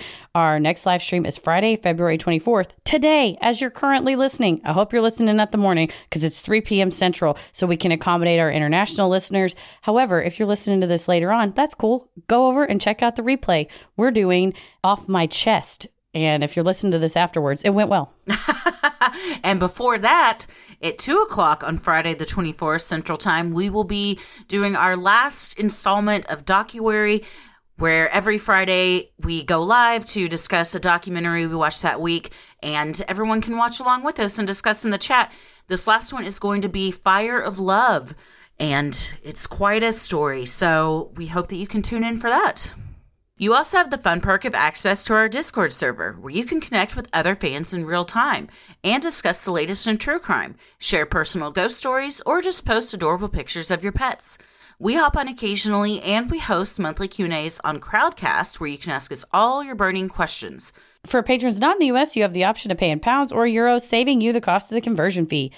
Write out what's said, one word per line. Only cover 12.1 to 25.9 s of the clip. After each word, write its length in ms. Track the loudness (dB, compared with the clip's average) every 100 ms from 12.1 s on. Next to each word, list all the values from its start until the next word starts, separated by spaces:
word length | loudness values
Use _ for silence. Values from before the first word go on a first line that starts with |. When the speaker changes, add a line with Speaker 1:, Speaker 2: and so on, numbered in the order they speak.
| -12 2
Speaker 1:
Go 200 | 4 4
over 140 | 4
and 160 | 2 0
check 220 | 0 2
out 140 | 0 0
the 80 |
replay. 440 | 0 0 2 0 0 -10 -10 0
We're 160 | 2
doing 420 | 4 4 4 2 -2 -12 _
Off 260 | 0 0 0
My 160 | 0 2
Chest. 640 | 0 2 2 0 -10 -12 _ _
And 300 | -2 0 2
if 120 | 0 0
you're 100 | 0
listening 280 | 0 0
to 60 | 2
this 180 | 2 2
afterwards, 460 | 0 0 -2 0
it 80 | 2
went 180 | 2 2
well. 240 | 0 -2 _ -6
Speaker 2:
<laughs> 60 | -2 -2 -2 -2 0 -2 0 -2 -2 -8 -4
And 160 | 0 2
before 380 | 0 0 0 2
that, 460 | 4 6 4 0 -8 -20 -20 -8
at 180 | -8 -6
two 200 | 0 0
o'clock 440 | 0 2 2 2
on 140 | -2 -4
Friday 360 | 0 0 0
the 120 | -4 -6
twenty-fourth 560 | -4 -4 -4 -2 -2
Central 360 | -4 -6 -4 -4
Time, 340 | 0 0 0
we 180 | -2 -2
will 140 | -2
be 360 | -2 -2 -4 -4 -10 -20 -6
doing 280 | -2 0 2
our 220 | 2 2
last 600 | 2 4 2 -4 -12 -4
installment 680 | -4 -2 0